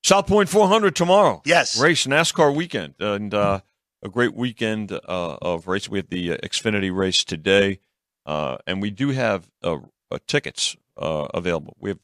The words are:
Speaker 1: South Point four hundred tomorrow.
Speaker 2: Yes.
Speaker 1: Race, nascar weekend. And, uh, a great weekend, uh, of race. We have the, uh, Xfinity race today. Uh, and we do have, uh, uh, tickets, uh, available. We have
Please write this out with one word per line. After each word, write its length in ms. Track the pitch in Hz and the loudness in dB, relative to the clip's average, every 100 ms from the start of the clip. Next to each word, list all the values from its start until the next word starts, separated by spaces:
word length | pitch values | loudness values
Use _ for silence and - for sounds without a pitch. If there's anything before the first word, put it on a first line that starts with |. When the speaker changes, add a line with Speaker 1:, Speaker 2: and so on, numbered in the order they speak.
Speaker 1:
South 240 | - 190 190 | 4 2 4
Point 220 | 208 196 | 2 4
four 180 | 202 202 | 4 4
hundred 280 | 214 202 - | 4 2 0
tomorrow. 460 | 175 196 180 92 147 | 4 6 4 2 2
Speaker 2:
Yes. 340 | 170 131 - | 2 2 2
Speaker 1:
Race, 260 | 147 160 131 | 2 2 2
nascar 480 | 143 165 - 151 143 | 2 2 4 2 2
weekend. 400 | 170 117 78 _ | -4 -6 -8 _
And, 340 | 104 101 104 | -4 -4 -2
uh, 260 | 104 101 98 _ _ _ _ | 0 0 0 _ _ _ _
a 60 | - | -8
great 260 | 113 120 - | 0 0 0
weekend, 560 | 123 110 113 107 104 | -6 -4 -4 -4 -6
uh, 80 | 95 - 90 87 71 | -10 -6 -6 -6 -6
of 260 | 87 85 85 | -4 -4 -2
race. 220 | 95 - | -4 -2
We 80 | 95 | -6
have 120 | 87 | -4
the, 240 | 90 87 | -4 -4
uh, 40 | 82 | -4
Xfinity 520 | - - 113 104 98 92 | -4 -4 -2 -2 -2 0
race 280 | 95 - | 0 0
today. 560 | - 85 82 98 98 95 _ _ _ _ - | -2 -4 4 4 4 -2 _ _ _ _ -8
Uh, 300 | 76 73 62 - | -4 -4 -6 -6
and 120 | 95 | -4
we 120 | 104 | -4
do 180 | 101 139 | -4 -4
have, 400 | 131 117 98 82 _ | 0 0 -2 -6 _
uh, 160 | - 78 - _ _ | -4 -4 -8 _ _
uh, 80 | - - | -12 -2
tickets, 500 | 147 71 - - - _ - | -4 -4 -6 -6 -6 _ -8
uh, 300 | 80 78 73 | -4 -2 -4
available. 420 | - 90 82 73 - | -4 -2 -2 -4 -10
We 100 | 101 | -8
have 100 | 92 | -8